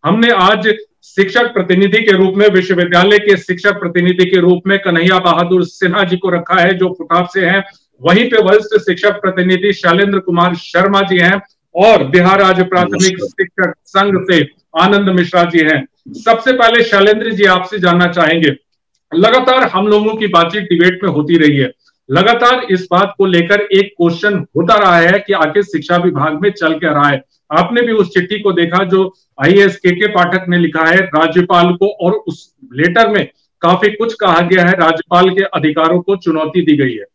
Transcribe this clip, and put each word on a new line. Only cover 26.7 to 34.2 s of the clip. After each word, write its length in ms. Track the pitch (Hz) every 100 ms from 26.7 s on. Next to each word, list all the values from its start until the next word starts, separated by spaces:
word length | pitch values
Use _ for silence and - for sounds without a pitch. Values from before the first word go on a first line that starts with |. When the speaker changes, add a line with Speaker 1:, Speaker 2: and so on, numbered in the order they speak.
| 156
Speaker 1:
क्या 120 | 165
रहा 180 | 147 143
है। 120 | 135 - _ _
आपने 300 | 156 175 240
भी 100 | 240
उस 180 | 220 185
चिट्ठी 300 | 185 175 208
को 120 | 202
देखा 320 | 170 165 180
जो 320 | 196 190 185 _ _ -
आईएएस 320 | 139 196 196 180
केके 300 | 180 180 208
Pathak 380 | 180 175 185 180
ने 80 | 175
लिखा 280 | 165 160 160
है 120 | 180
राज्यपाल 760 | 185 156 160 170 180 180 170
को, 140 | 175 196
और 260 | - 170
उस 420 | 214 - 139 - _ -
letter 360 | 123 170 180 220
में 200 | 208 135 _ _ _
काफी 340 | 170 180 208 214
कुछ 180 | 226
कहा 280 | -